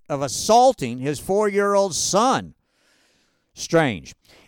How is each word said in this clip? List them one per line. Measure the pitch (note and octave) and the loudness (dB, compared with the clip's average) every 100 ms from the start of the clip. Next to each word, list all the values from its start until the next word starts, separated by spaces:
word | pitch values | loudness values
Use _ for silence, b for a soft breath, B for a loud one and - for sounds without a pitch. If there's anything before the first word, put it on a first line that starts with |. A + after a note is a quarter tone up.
| - | -8
of | C#3+ | -6
assaulting | C3+ - - A3+ C4 - B2 B2+ | -4 -4 2 4 4 2 -4 -6
his | D#3 C#3+ | -6 -6
four-year-old | - G3 G#3+ G3 G3+ G3+ G3 | -2 0 0 0 0 0 0
son? | D3 - F#3+ B3+ F3+ F2 - _ _ _ _ _ _ _ _ _ | -2 -2 2 2 0 -4 -16 _ _ _ _ _ _ _ _ _
Strange. | - - E3 C#3+ F#2+ B1+ - b b | -16 -2 0 0 -4 -12 -20 b b